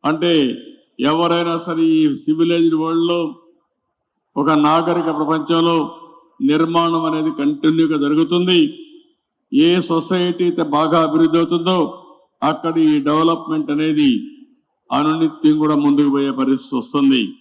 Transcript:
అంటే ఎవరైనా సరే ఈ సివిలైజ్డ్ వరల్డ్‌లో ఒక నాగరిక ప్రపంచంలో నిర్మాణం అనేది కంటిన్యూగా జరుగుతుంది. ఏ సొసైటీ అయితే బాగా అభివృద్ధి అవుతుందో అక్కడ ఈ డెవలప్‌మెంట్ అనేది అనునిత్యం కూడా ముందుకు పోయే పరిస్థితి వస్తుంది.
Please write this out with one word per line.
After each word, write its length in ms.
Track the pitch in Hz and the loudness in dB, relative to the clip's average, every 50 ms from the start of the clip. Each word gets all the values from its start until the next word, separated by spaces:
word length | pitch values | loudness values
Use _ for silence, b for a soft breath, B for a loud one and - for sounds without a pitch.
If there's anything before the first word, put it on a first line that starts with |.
| - | -2
అంటే 280 | 143 160 160 175 175 165 160 139 127 - - - - - _ _ _ _ - | -2 -2 0 0 2 2 2 2 0 -2 -6 -12 -20 -20 _ _ _ _ -4
ఎవరైనా 560 | 123 143 151 165 170 170 170 170 170 170 165 | -2 -2 0 0 0 0 0 0 0 -2 -4
సరే 260 | 165 165 180 165 165 165 160 160 156 | -6 -6 -6 -2 0 2 2 2 4
ఈ 20 | 156 151 139 | 2 2 0
సివిలైజ్డ్ 600 | - - - 156 160 165 170 170 170 165 165 160 | -2 -2 -2 0 0 2 0 2 2 2 2 2
వరల్డ్‌లో 440 | 156 156 160 165 165 165 170 175 175 165 151 - - _ _ _ _ _ _ _ _ _ _ _ _ _ _ _ _ _ _ _ | 0 -2 -2 -2 0 0 0 0 -2 -4 -6 -8 -14 _ _ _ _ _ _ _ _ _ _ _ _ _ _ _ _ _ _ _
ఒక 140 | - 143 151 156 151 147 | -2 0 2 2 2 2
నాగరిక 420 | 147 156 165 165 175 170 175 160 160 156 151 | 2 2 2 0 0 -2 -2 -2 -4 -4 -4
ప్రపంచంలో 580 | 156 147 160 160 147 - 170 165 165 170 170 165 147 - - - - - - - _ _ _ _ | -2 -2 -2 -4 -2 -2 0 0 2 2 0 0 -2 -4 -10 -18 -20 -20 -20 -20 _ _ _ _
నిర్మాణం 640 | 131 139 147 156 165 165 170 170 170 170 165 165 160 | 0 0 2 2 0 0 0 0 0 0 0 -2 -2
అనేది 260 | 160 156 156 156 156 | -2 -4 -2 -4 -4
కంటిన్యూగా 640 | 143 - 143 143 151 143 - 156 160 160 160 151 156 | -4 -2 -2 -2 -2 0 0 0 2 2 0 0 0
జరుగుతుంది. 640 | 147 143 143 151 151 165 147 175 175 180 180 180 170 156 147 - - - - - - _ _ _ _ _ _ _ _ _ _ | -2 0 0 2 0 0 0 0 0 0 2 2 2 2 2 -2 -10 -18 -20 -20 -20 _ _ _ _ _ _ _ _ _ _
ఏ 200 | - 135 156 170 175 180 | 0 2 4 4 4 2
సొసైటీ 640 | 170 - 170 165 151 - 190 180 175 180 170 175 185 | 0 0 -2 -2 -2 -2 -2 0 0 -2 -2 0 0
అయితే 200 | 175 165 175 160 | -2 0 -2 -4
బాగా 360 | 147 143 147 156 160 165 165 160 | -2 0 0 0 2 2 2 2
అభివృద్ధి 340 | 151 151 160 165 156 156 | 2 2 2 2 2 2
అవుతుందో 400 | 170 170 165 175 170 165 185 185 180 156 - - - - - - _ _ _ _ _ | 2 0 0 -2 -2 0 0 0 0 0 -2 -4 -14 -20 -20 -20 _ _ _ _ _
అక్కడ 320 | - 147 156 151 - 165 160 | -4 -4 -4 -2 -6 -4 0
ఈ 160 | 165 160 156 151 147 | 2 2 2 2 2
డెవలప్‌మెంట్ 720 | 135 147 151 156 160 165 165 160 165 160 160 156 151 147 | 0 0 0 2 2 0 0 -2 -4 -6 -6 -6 -4 -4
అనేది 400 | 147 147 156 156 151 151 151 135 120 104 - - - - - _ _ _ _ _ _ _ _ _ | -4 -2 -2 -2 0 2 2 2 2 0 -4 -10 -18 -20 -20 _ _ _ _ _ _ _ _ _
అనునిత్యం 680 | 123 135 147 156 156 165 160 156 151 - - 151 151 | -4 -2 0 0 0 0 -2 -2 -2 0 2 2 2
కూడా 180 | 151 151 151 151 | 2 0 0 0
ముందుకు 340 | 143 147 143 143 143 147 143 | 2 2 2 2 2 2 2
పోయే 220 | 135 139 139 139 | 0 0 -2 -2
పరిస్థితి 440 | 131 131 131 131 135 127 - - 139 | -2 -2 0 0 0 -2 -4 -6 -6
వస్తుంది. 460 | 127 113 - - 147 139 139 135 127 107 92 - _ | -6 -6 -4 -4 0 2 2 2 2 0 -4 -8 _